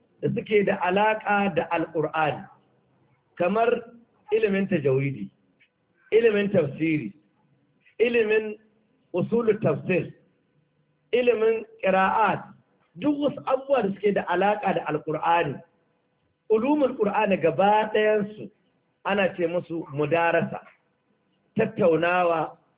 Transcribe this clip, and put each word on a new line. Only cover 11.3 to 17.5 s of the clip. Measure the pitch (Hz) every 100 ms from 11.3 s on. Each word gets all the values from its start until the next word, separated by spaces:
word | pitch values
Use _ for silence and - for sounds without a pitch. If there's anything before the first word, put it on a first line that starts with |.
| 220 220 226 214 -
qira'at, | 190 185 190 - 202 160 - - _ _ _ 165
duk | 285 285
wasu | 285 - -
abubuwa | 269 269 262
da | 196
suke | 196 208
da | 190
alaƙa | 165 175 196 214 196 165
da | 160
Alƙur'ani. | 151 156 151 156 170 156 127 - _ _ _ _ _ _ _ -
Ulumul | 220 254 302 254 -
Qur'ani | 202 202 208 185
gaba | 160